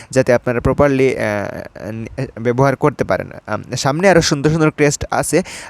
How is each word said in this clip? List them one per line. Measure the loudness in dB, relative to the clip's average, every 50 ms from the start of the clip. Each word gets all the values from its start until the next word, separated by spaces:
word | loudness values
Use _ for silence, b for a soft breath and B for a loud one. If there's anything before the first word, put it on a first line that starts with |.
| B B
যাতে | 0 2 4 4 2
আপনারা | 2 2 -2 -2 0
প্রপারলি, | 0 0 2 2 2 2 4 4 2 2 2
আহ, | 0 -2 -2 -2 -4 -4 -6 -8 -10 -14 -14 -14 -12 -12 -10 -10 -10 -10 -10 -10 -10 -10 -10 -10 -4
ব্যবহার | -2 -2 2 2 2 2 2
করতে | 0 0 -2 0 -2 -2
পারেন। | -2 -2 -2 -4 -8 -14 -16 -10
আম, | -8 -8 -8 -6 -8 -8
সামনে | -4 -2 -2 0 2 4 4
আরও | 6 4
সুন্দর | 4 2 0 0 0 0
সুন্দর | 2 2 2 2
ক্রেস্ট | 2 2 2 2 2 0 -4 -4
আছে, | -2 -2 -2 0 0 0 0 B B B B B